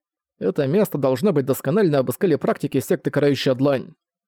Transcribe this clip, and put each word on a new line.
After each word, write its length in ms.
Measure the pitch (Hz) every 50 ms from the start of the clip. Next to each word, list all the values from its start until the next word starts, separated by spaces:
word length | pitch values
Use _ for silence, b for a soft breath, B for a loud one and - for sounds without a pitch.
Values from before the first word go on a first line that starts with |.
| _ _ _ _ _ _ _
Это 300 | _ 147 190 180 - 139
место, 300 | 131 156 214 196 - -
должно 360 | 147 139 131 131 123 175 214 156
быть, 120 | 147 127
досконально 540 | 135 127 - - 135 165 226 202 160 143 139
обыскали 360 | 123 127 - - 208 180 147
практики 440 | - - - - - - 139 - 131
секты 300 | - - 185 156 - 139
Карающая 440 | - 143 147 143 139 - - 139 127
Длань. 400 | 120 135 143 139 117 - - - _ _ _ _ _ _